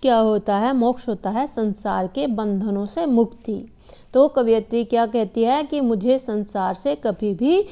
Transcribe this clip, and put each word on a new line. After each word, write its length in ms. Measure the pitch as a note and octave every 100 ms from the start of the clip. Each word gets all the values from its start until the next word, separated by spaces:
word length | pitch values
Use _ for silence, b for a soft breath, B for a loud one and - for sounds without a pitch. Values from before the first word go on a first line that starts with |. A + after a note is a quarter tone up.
क्या 160 | C4 A3+
होता 400 | A3 G#3+ G#3 G3+
है? 160 | A3+
मोक्ष 340 | C4+ A#3 B3+ B3
होता 200 | G3+ F#3+
है 180 | G#3+ C#4+
संसार 600 | - A3 G3+ G#3 G3 F#3
के 200 | C4 C#4+
बंधनों 580 | G#3+ G#3+ G3 G#3 G3+ G3+
से 200 | - E4
मुक्ति। 600 | A#3+ A3+ - - G3+ - b b b b
तो 140 | B3+ C#4+
कवयित्री 560 | C#4+ A#3 A3+ G#3+ A#3
क्या 220 | A#3 A#3 A#3
कहती 380 | A#3 G#3 -
है 200 | - C4+
कि 160 | D4 D4
मुझे 360 | C4 A3 G#3 C4
संसार 540 | C4 G#3+ G#3 G3+ F#3
से 200 | F#3+ C#4 D4
कभी 380 | A#3 F#3+ G#3+
भी 320 | F#3+ B3+ F4+ G#4